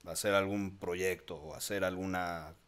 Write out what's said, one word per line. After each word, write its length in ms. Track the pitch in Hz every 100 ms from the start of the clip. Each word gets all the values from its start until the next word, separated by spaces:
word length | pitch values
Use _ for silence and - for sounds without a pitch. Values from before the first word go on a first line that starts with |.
| 87
hacer 280 | 82 104
algún 420 | 98 98 101 95 98
proyecto 580 | 90 90 92 87 - 80
o 180 | 78
hacer 300 | 69 - 101
alguna 720 | 92 92 95 92 87 85 76 -